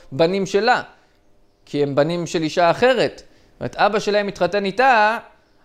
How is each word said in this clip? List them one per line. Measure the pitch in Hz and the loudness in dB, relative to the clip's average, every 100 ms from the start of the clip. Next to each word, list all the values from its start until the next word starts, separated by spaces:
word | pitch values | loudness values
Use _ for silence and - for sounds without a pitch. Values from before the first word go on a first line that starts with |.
| - | -12
בנים | 135 165 196 185 | 0 0 0 -2
שלה, | 202 233 202 - _ _ _ _ _ _ _ - | 0 2 0 -2 _ _ _ _ _ _ _ -8
כי | 147 | -4
הם | 143 139 | -2 0
בנים | 156 175 165 | 0 -2 -4
של | 175 | -4
אישה | 156 185 170 | -2 0 0
אחרת. | 160 247 240 143 - | 2 2 2 0 -4
זאת | - _ _ - | -20 _ _ -12
אומרת, | 123 - | -10 0
אבא | 202 208 | 0 0
שלהם | 208 208 202 | -2 -2 -2
התחתן | 196 175 202 196 | -2 -2 -2 -4
איתה, | 196 269 226 214 226 - _ _ _ | 0 2 4 2 0 -10 _ _ _